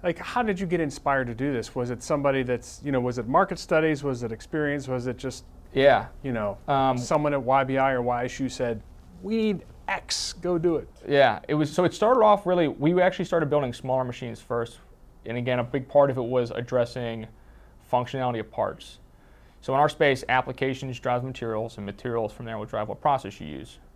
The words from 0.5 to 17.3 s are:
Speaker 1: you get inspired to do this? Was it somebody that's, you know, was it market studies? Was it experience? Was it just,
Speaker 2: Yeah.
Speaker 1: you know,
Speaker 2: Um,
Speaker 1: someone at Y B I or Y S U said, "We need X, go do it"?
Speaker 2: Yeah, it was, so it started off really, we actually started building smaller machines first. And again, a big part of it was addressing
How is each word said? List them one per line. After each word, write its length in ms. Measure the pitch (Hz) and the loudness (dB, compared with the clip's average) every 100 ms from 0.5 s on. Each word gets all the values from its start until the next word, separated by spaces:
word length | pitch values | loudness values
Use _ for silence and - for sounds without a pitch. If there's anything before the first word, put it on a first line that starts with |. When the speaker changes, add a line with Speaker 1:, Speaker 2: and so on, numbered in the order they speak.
| 185 | -2
Speaker 1:
you 60 | 185 | -2
get 120 | 175 | 0
inspired 480 | 151 - 151 139 120 | -2 -2 0 0 0
to 80 | |
do 180 | 117 143 | -2 -2
this? 220 | 127 104 | -2 -4
Was 160 | 131 123 | -6 -4
it 140 | 120 | -6
somebody 400 | - 151 139 135 | -2 0 2 2
that's, 360 | 127 120 - - | 0 -4 -6 -10
you 80 | 143 | -2
know, 80 | 131 | 0
was 180 | 123 123 | 0 -2
it 80 | 113 | 2
market 320 | 160 190 175 | 2 2 -2
studies? 460 | - 160 160 143 | 0 2 2 0
Was 180 | 139 123 | -2 -4
it 80 | 120 | -6
experience? 560 | 110 - 160 147 143 127 | -8 -6 -2 -2 -2 -4
Was 220 | 127 123 | -4 -4
it 80 | 123 | -6
just, 280 | 131 - - - - | -8 -10 -18 -20 -6
Speaker 2:
Yeah. 340 | 127 139 117 113 - | 4 6 6 0 -10
Speaker 1:
you 80 | 139 | -6
know, 240 | 117 104 98 - | -2 -4 -4 -2
Speaker 2:
Um, 280 | 139 165 127 | 2 2 0
Speaker 1:
someone 360 | - 156 147 | 0 0 2
at 100 | 143 | 0
Y 220 | 120 135 | 2 2
B 140 | 131 135 | 2 2
I 140 | 135 | 2
or 100 | 131 | 2
Y 240 | 120 120 123 | 0 -2 -4
S 120 | - | -4
U 100 | 131 | -6
said, 320 | - 123 110 - - - 170 | -2 -4 -4 -8 -20 -20 -14
"We 140 | 185 226 | -4 0
need 280 | 214 190 - - - | 0 -2 -8 -14 -8
X, 460 | 190 - - - | -8 -6 -6 -6
go 220 | - 175 175 | -6 -2 2
do 200 | 175 156 | 2 0
it"? 120 | - - - | -4 -14 2
Speaker 2:
Yeah, 320 | 143 131 101 - | 6 6 4 -2
it 60 | |
was, 180 | 151 151 | 0 0
so 100 | - | 2
it 120 | 180 | 0
started 260 | - 214 254 | 2 4 6
off 260 | 214 202 180 | 6 6 4
really, 220 | 180 156 | 2 2
we 320 | - 147 180 | 2 2 4
actually 220 | 180 185 | 4 2
started 260 | 175 170 147 | 0 0 2
building 220 | 147 131 | 2 0
smaller 320 | 120 131 131 | -6 -2 -2
machines 360 | 127 120 123 110 | -2 -6 -10 -12
first. 380 | - 117 117 - - - - - 113 | -4 -4 -4 -10 -20 -20 -20 -16 -8
And 100 | 120 | -4
again, 220 | 123 123 | 0 0
a 60 | |
big 240 | 120 139 127 | 0 -4 2
part 220 | 143 143 | 4 4
of 60 | 131 | 2
it 80 | |
was 280 | 120 127 117 | 0 0 0
addressing 720 | - 120 123 117 131 117 113 110 | -4 0 0 0 -2 -6 -6 -10